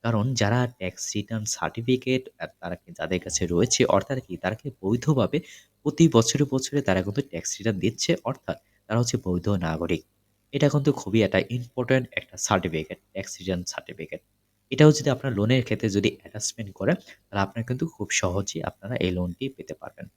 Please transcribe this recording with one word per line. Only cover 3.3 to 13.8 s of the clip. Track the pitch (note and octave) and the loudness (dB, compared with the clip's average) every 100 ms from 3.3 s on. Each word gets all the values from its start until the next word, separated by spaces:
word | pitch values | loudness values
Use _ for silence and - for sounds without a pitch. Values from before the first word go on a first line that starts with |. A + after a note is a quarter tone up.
| - F2 | -4 0
রয়েছে, | F2 A#2+ - | 2 2 4
অর্থাৎ | B2 G2 - C3 | 4 4 2 -6
কি, | - F3 | -6 -6
তারা | F#2+ | -6
কি | A2 C#3+ - | -6 -10 -6
বৈধভাবে | F#2+ A#2+ C#3+ C3+ G2 D#3 - - _ _ | -2 0 2 2 2 0 -6 -20 _ _
প্রতি | D3 D3+ E3 | -6 4 8
বছরে | A#2 A2+ C#3 | 8 6 2
বছরে | C#3+ C3 - C#3+ | 2 0 0 -2
তারা | C#3 F#2+ | 2 2
কিন্তু | F#2+ G2+ | 0 -4
ট্যাক্স | - E2 - - | -6 -8 -8 -4
রিটার্ন | G#2 G2 | -2 0
দিচ্ছে, | G#2+ - - E3+ | -2 -2 -2 -2
অর্থাৎ | A#2 - - E2 _ _ - | -2 -6 -8 -8 _ _ -2
তারা | A2+ | 0
হচ্ছে | A#2+ A#2 | 0 -2
বৈধ | F#2 F2 G#2 | 0 -2 0
নাগরিক। | G2 E2 D#2+ E2 D#2+ - _ _ _ _ | 0 0 -2 -2 -2 -4 _ _ _ _
এটা | C#3 C#3+ | 0 2
কিন্তু | C#3+ C#3 | 2 0
খুবই | C3+ - A2 | -2 0 2
একটা | G2 F#2+ - | 4 2 0
ইম্পর্টেন্ট | B2 A#2+ - A#2+ C3 B2+ | -6 -6 -6 0 0 0
একটা | - - F#2 | -8 -8 -10
সার্টিফিকেট, | - G2+ F2 D#2+ D#2 - _ | 0 0 0 -4 -6 -12 _
ট্যাক্স | F#2+ - - | -10 -10 -10
রিটার্ন | F#2 F2+ F2+ | -4 -4 -4
সার্টিফিকেট। | - | -12